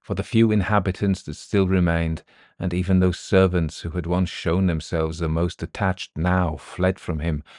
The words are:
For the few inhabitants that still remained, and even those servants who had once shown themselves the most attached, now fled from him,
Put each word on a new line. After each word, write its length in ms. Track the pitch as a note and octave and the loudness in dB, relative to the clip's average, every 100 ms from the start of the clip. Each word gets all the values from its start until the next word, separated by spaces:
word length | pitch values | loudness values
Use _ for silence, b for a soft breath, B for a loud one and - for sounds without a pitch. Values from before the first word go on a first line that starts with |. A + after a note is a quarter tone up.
For 140 | - F#2 | -8 -6
the 80 | |
few 280 | - A2+ A2+ | 0 2 4
inhabitants 680 | G#2+ F#2 G#2+ F#2+ F2+ G2+ F#2+ | 4 2 0 0 0 0 0
that 120 | - D2+ | -4 -14
still 320 | - G#2 F#2+ | -2 0 2
remained, 560 | F#2+ F2 E2+ E2 D#2+ - b b b | 4 2 2 0 -4 -8 b b b
and 160 | F#2+ | -4
even 260 | F2 F2+ F#2+ | -2 2 4
those 200 | F#2 E2+ | 4 0
servants 600 | - F#2+ F#2 F2+ E2 - | 2 4 4 2 -2 -4
who 80 | E2 | -6
had 160 | D#2+ E2 | -6 -2
once 240 | F2 F#2 | 0 -2
shown 360 | - F#2 E2+ F#2+ | -2 -2 0 2
themselves 540 | D#2+ - E2+ D#2+ D#2+ | 0 -2 -2 -2 -2
the 80 | E2 | -2
most 340 | D#2+ F2 - | 0 -2 -4
attached, 560 | E2 - G2 F#2 - - | -10 -4 -2 -2 -6 -4
now 380 | F2 F#2 F2 D2 | 0 2 0 -4
fled 420 | - - F#2 F#2+ | -10 -2 0 0
from 220 | - D#2+ | -4 -4
him, 240 | D#2+ D#2 - | -2 -4 -6